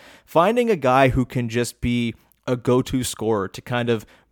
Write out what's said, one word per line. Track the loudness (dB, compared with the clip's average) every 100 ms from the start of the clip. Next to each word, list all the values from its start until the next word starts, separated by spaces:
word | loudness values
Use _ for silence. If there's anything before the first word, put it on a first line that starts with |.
| -20 -20
Finding | _ 0 2 2 0
a | 0
guy | 2 4 4
who | 2 -2
can | -4 -2
just | -2 -4 -4
be | -2 -2 -2 -6 _ _
a | -6 -2
go-to | 2 2 2 -4
scorer | -4 -4 -2 -2 -2
to | -10
kind | -6 -4 -2
of | -2 -4 _ _